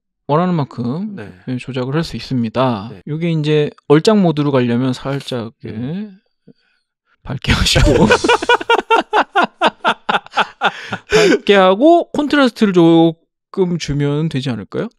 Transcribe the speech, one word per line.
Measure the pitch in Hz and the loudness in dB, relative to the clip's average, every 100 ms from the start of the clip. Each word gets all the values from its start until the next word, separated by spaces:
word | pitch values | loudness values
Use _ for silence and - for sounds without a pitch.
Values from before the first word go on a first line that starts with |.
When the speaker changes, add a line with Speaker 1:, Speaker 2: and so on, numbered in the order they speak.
| _ _ - | _ _ -4
Speaker 1:
원하는 | 151 180 | -2 0
만큼 | 175 135 - 117 151 214 196 | -2 -4 -6 -6 -6 -8 -12
Speaker 2:
네. | 101 90 - | -16 -16 -10
Speaker 1:
예, | 127 | -8
조작을 | - 127 127 147 | -8 -8 -4 -4
할 | |
수 | 165 110 | -4 -8
있습니다. | - 131 117 117 131 110 107 | -6 -4 -2 -2 -2 -2 -8
Speaker 2:
네. | 95 - | -14 -10
Speaker 1:
요게 | 151 170 | -6 -4
이제 | 160 151 151 147 - - | -2 0 0 0 -4 2
얼짱 | 147 160 214 | 4 4 4
모드로 | 180 147 147 | 4 2 0
가려면 | 135 123 120 131 | 0 0 0 -2
살짝, | 123 139 139 - 127 110 - | -4 -6 -8 -8 -10 -10 -14
예, | - | -14
Speaker 2:
음. | 107 123 175 208 190 _ _ _ _ _ _ _ _ _ _ | -10 -8 -8 -12 -16 _ _ _ _ _ _ _ _ _ _
Speaker 1:
밝게 | - 131 - | -12 -8 -2
하시고 | - - - - | -2 0 2 4
<laughs> | - 160 480 - 466 - 480 - 466 - 453 - 427 - 392 285 - 320 - - - - 196 - - - - 226 - - - - | 4 4 2 2 0 0 -2 0 -2 0 -2 0 -2 -2 0 -2 0 -4 -2 -4 -4 -4 -4 -4 -6 -6 -4 -4 -4 -10 -14 -2
밝게 | - 415 - - | 2 4 2 2
하고 | 202 185 196 294 339 - | 4 4 4 4 4 2
콘트라스트를 | - 294 294 269 - 214 | -4 -2 2 2 2 0
조금 | 180 165 165 165 160 _ _ _ - 180 175 | 4 4 6 4 0 _ _ _ -4 -4 -4
주면 | - 143 143 147 160 | -6 -4 -2 -2 -4
되지 | 139 131 | -4 -6
않을까요? | 113 95 127 220 | -8 -8 -8 -8